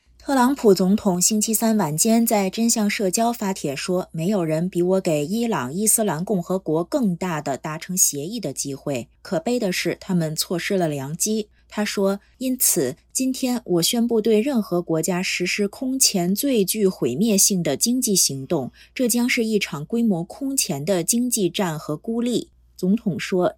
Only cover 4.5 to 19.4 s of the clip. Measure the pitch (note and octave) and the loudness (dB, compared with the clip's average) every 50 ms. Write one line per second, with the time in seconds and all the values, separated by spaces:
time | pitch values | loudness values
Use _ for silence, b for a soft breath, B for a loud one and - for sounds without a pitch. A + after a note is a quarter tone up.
4.5 | D#3 D#3 F3 F#3+ - F3 F3 F3+ F#3+ F#3+ F#3+ F3+ D#3 D3 D3 D#3 G3+ A#3 A#3+ A#3 | 0 0 -2 -2 0 0 2 2 2 2 2 2 0 0 0 -2 -2 -2 0 0
5.5 | G#3 D3+ B2 B2 D3 F#3+ A3 G#3+ - - A3 G3+ D3+ D3+ F#3 - A3 F3+ F3 - | -2 -2 -2 -4 -4 0 2 2 2 2 2 0 0 -2 -2 -2 -2 -2 0 -2
6.5 | F#3 F#3+ - - D#3 E3 - - - D4 B3 G3 E3+ E3 F#3+ F3+ E3 D3+ D3 D3+ | -4 -4 0 0 0 0 0 0 0 0 2 0 0 0 -2 -4 -4 -4 -2 -4
7.5 | C3 A#2+ - D#3+ D3+ D#3+ - - F3+ F3+ - - - C#3+ C#3+ F3+ A#3 A#3+ G3 - | -6 -4 -6 -8 -8 -8 -8 -6 0 0 0 0 0 -4 -6 -6 -6 -6 -6 -6
8.5 | C3 - - C#3 C3+ C3+ - D3+ C#3 A#2+ A2+ - _ _ - - F#3 D#3+ - A#3+ | -6 -6 -6 -8 -8 -6 -6 -4 -4 -4 -6 -10 _ _ -8 -4 -4 -2 0 0
9.5 | B3 B3 A#3 F#3 F3+ - - F3 - - - - F#3 F3 D#3+ D#3 D#3 - - - | 0 0 0 0 -2 -2 -2 -2 -4 -4 -4 0 0 0 2 0 -2 -4 -4 -4
10.5 | F#3 E3+ - - G#3 F#3 F3 D#3 D3 C#3 C3 C#3 D#3+ - - G#3 A3 A3 G#3 - | -4 -4 -2 -2 0 0 0 0 -2 -4 -6 -6 -4 -4 -2 0 0 -2 -4 -6
11.5 | _ _ _ _ - G#3+ G#3 G#3 - G#3+ G3 F#3+ G3 G3+ b b b b B3+ C4 | _ _ _ _ -4 -4 -4 -2 0 0 2 0 0 -2 b b b b -4 -4
12.5 | B3+ B3 - - - F3+ C#3 B2 D3+ b b b _ - C4 C4 C4 - - B3 | -2 0 0 0 0 2 0 -2 -4 b b b _ -2 -2 -2 -2 -2 -2 -2
13.5 | B3 A#3 - - F3+ E3+ E3 - - A#3 A3+ A#3+ A#3 A3 G#3 A#3 A3 G#3 G#3+ D4 | -2 -2 -2 0 0 2 2 2 2 0 0 2 2 2 4 4 4 4 4 2
14.5 | C#4 A3+ G3+ - F3 F3 F3 - E3 D#3+ D#3+ - F3+ F3 F#3+ - - - F3+ F3+ | 0 0 0 0 -2 -2 0 0 -2 0 0 0 -2 -2 -2 -4 -4 -2 -2 -2
15.5 | - - G3+ G3 - - C4+ C4 C4 C4 - - - F#3+ F3 F3 G3 - - C#4+ | -2 -2 -2 -4 -4 -6 -4 -4 0 0 0 2 2 0 0 0 0 0 0 0
16.5 | C4 A3 F#3+ F3+ - A3 G3+ F#3 - - D#3+ B2 A#2+ C#3+ G#3+ A#3 G3+ G3 - - | 2 2 2 0 0 2 2 2 2 2 -2 -2 0 2 2 2 4 4 4 2
17.5 | G3+ F3+ D#3+ D#3+ C3+ - - A#3 B3 C4 B3+ A3 G3 E3+ - - C#3 C3+ C3+ - | 2 0 0 -2 0 0 0 0 0 0 0 2 2 2 2 0 -2 -6 -4 -2
18.5 | F3+ D3+ B2 A#2+ B B B B B - C4 A#3 A3+ A#3+ A#3+ B3+ - B3+ | -2 -2 -2 -4 B B B B B -2 0 0 2 0 0 2 0 0